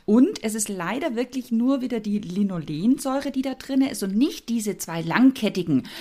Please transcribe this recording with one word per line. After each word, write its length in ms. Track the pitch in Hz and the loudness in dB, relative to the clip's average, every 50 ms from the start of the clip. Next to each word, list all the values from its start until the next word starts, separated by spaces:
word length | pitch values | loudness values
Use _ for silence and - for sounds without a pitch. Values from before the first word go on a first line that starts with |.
| - | 0
Und 400 | - 208 247 269 403 440 - - | 4 6 6 6 4 2 -2 -6
es 100 | 220 208 | -6 -4
ist 140 | 226 202 - | -4 -6 -6
leider 480 | 196 185 165 175 220 277 349 302 226 | -6 -6 -6 -6 -4 -4 -4 -4 -4
wirklich 340 | 233 262 254 - 262 - - | -4 -6 -6 -6 -10 -6 -2
nur 300 | 233 226 240 262 277 262 | 0 2 2 2 2 0
wieder 180 | 254 240 247 226 | 0 -4 -4 -4
die 220 | 214 208 208 208 | -4 -2 -4 -4
Linolensäure, 1120 | 185 165 180 202 208 190 185 170 143 156 151 151 190 240 277 - - 262 262 277 269 277 | -4 -4 -2 0 0 0 -2 -4 -6 -6 -4 0 2 2 2 2 0 -2 -2 -2 -4 -4
die 100 | 277 262 | -4 -4
da 120 | 262 269 254 | -4 -4 -6
drin 260 | - - - 269 269 | -8 -8 -2 0 0
ist 240 | 269 - - - 202 | 0 0 -2 -4 -4
und 100 | 190 196 | 0 2
nicht 340 | 220 277 339 - - - - | 2 2 2 0 -6 -6 -4
diese 280 | 226 233 208 208 180 175 | -4 -4 -2 -4 -6 -6
zwei 240 | - 175 165 170 | -8 -8 -6 -6
langkettigen, 840 | 160 165 147 196 254 269 262 - 208 196 - 196 170 160 143 123 - - - - | -2 0 4 6 6 6 6 4 0 -2 0 0 0 2 2 0 0 -2 -12 -14